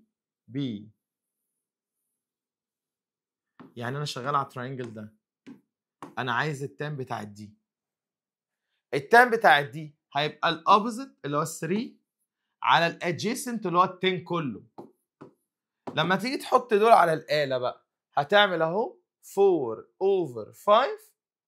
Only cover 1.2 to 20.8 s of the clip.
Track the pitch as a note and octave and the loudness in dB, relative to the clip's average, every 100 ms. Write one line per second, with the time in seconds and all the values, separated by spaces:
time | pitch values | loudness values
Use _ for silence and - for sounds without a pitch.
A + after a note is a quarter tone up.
1.2 | _ _ _ _ _ _ _ _ _ _ | _ _ _ _ _ _ _ _ _ _
2.2 | _ _ _ _ _ _ _ _ _ _ | _ _ _ _ _ _ _ _ _ _
3.2 | _ _ _ _ - A#2 A#2+ C#3+ D3 C3+ | _ _ _ _ -20 -10 -8 -6 -8 -8
4.2 | B2 C#3+ C#3 C3+ B2 C3 A#2+ G#2+ G#2+ _ | -4 -2 -4 -8 -12 -10 -12 -12 -18 _
5.2 | _ _ - - _ _ _ _ - - | _ _ -20 -20 _ _ _ _ -14 -8
6.2 | B2+ A#2 D3 C3+ C#3 - D3 D3 B2+ A#2 | -4 -2 -2 -6 -10 -10 -10 -10 -8 -8
7.2 | G#2 G#2 G2+ _ _ _ _ _ _ _ | -10 -14 -20 _ _ _ _ _ _ _
8.2 | _ _ _ _ _ _ _ C#3 - A#3 | _ _ _ _ _ _ _ -8 4 6
9.2 | B3 A3+ F#3 D3 C#3+ C#3 D3+ _ _ C#3+ | 6 4 6 6 2 -10 -16 _ _ -4
10.2 | D3+ D3+ F3 E3 D#3+ G3+ A3 A3+ C4+ _ | -4 -2 -2 -2 2 2 2 -8 -14 _
11.2 | C#3+ D3 D#3 - D#3+ G3+ C4 - _ _ | -6 -4 -6 -8 -6 -4 -6 -14 _ _
12.2 | _ _ _ _ A#2 C#3+ E3+ E3+ E3+ D3 | _ _ _ _ 2 2 2 -2 -6 -4
13.2 | F#3+ B3 B3 A#3 F#3+ F3 F3+ F#3 F#3 F3+ | -6 -6 -8 -8 -2 2 0 0 -4 -4
14.2 | F3+ E3+ D3 F#2+ - - - _ _ _ | -6 -6 -6 -10 -16 -20 -20 _ _ _
15.2 | - _ _ _ _ _ - B2 E3 F#3+ | -20 _ _ _ _ _ -8 -4 0 0
16.2 | A#3 C#4+ - C4 B3 G3+ A3 G#3 E3+ D#3+ | -2 -6 0 -2 2 2 6 6 6 2
17.2 | - D3+ C#3 B2+ B2 - _ _ _ - | -2 -2 0 -2 -4 -8 _ _ _ -4
18.2 | C#3+ G#3 G3+ E3+ D#3+ F#3 C4+ - _ _ | 4 4 4 2 -2 -2 -6 -8 _ _
19.2 | - F#3+ G3 E3+ A#2+ A2 - _ F#3+ G3 | -10 2 4 4 -2 -8 -14 _ 0 0
20.2 | D#3 A#2 G#2 - - G#3+ | -2 -8 -14 -6 4 4